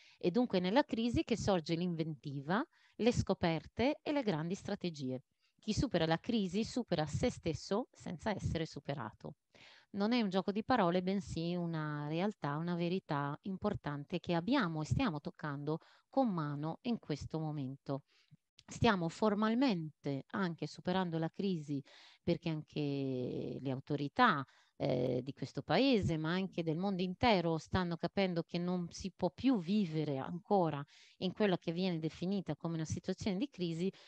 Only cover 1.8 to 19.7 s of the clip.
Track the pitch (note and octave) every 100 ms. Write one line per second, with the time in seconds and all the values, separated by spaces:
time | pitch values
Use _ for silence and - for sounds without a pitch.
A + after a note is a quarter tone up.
1.8 | F3+ E3 D#3+ D3+ D3+ C#3 C#3 G3 D#4+ _
2.8 | _ - A3 G#3 - F#3+ F3 D#3+ - -
3.8 | A#3+ D4+ - D4 A3 D#3 E3 G3 - G#3
4.8 | F3 D3+ C3 B2+ - _ _ _ - G#3+
5.8 | C4+ F3 D#3+ E3 - A3+ F#3+ F#3 A3 -
6.8 | A3+ E3+ D3+ - B3 - F3 D3 - G3
7.8 | C#4 - - F3 A3+ G3 - D#3+ D#3+ D#3
8.8 | - C#3+ A2+ - - D3 _ - - -
9.8 | _ G3+ G#3 B3 G#3 F#3+ F#3 G3 - B3+
10.8 | F3 F3+ F#3 G3 - - E3 F3 E3+ D#3+
11.8 | D3+ D3 D3 D#3+ G3+ - C#3+ D3 E3+ F3
12.8 | F3 F#3+ - C#3+ C#3+ D3 G3+ F#3+ G#3 -
13.8 | - C#3+ D3 F3 - E3+ F3 C#4 F3+ D#3+
14.8 | D#3 - C4 D3 - - D3+ C#3+ C#3+ D#3+
15.8 | - - _ - B3+ F3 D3 C#3+ D#3 E3
16.8 | A#3+ A3+ - D3 - D#3+ D#3 D3+ C3 C3+
17.8 | - C3+ - _ _ - _ _ - -
18.8 | A#3+ G3 E3 - A3 G#3 G#3+ A3+ C4+